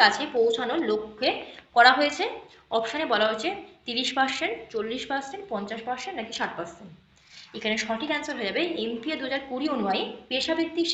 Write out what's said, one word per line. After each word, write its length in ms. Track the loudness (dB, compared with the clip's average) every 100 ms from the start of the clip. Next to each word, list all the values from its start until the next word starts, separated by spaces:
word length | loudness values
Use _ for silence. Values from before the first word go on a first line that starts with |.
কাছে 200 | 6 6 -2 2
পৌঁছানোর 440 | 2 2 0 0 2
লক্ষ্যে 400 | 0 -2 -2 0 0 -6 -16 -2 8
করা 160 | 8 8
হয়েছে? 260 | 4 2 -4 -4 -14 -20 -2 -2
অপশানে 300 | 0 -2 2
বলা 140 | 4 4
হয়েছে 220 | 2 -2 -4 -10 -14 -6
তিরিশ 240 | -2 -2 2
পার্সেন্ট, 380 | 0 2 -4 -4 -6
চল্লিশ 300 | -4 -2 -4 -4
পার্সেন্ট, 320 | -4 -4 -10 -6
পঞ্চাশ 280 | -6 -4 -8 -6
পার্সেন্ট, 260 | -6 -6 -8
নাকি 140 | -8 -4
ষাট 120 | -6 -4
পার্সেন্ট। 320 | -10 -10 -18 -20 _ _ _ -20 -16 -6
এখানে 200 | -2 -2
সঠিক 260 | -2 -4 -2
অ্যান্সার 240 | -4 -2 -4
হয়ে 100 | -2
যাবে 120 | 0 -2 -2
এনপিএ 320 | -4 -4 -4 -4
দু 40 | -2
হাজার 160 | -4 -4
কুড়ি 180 | -4 -2 0
অনুযায়ী 260 | 0 0 -2 -8 -4
পেশাভিত্তিক 560 | -4 0 0 0 0 0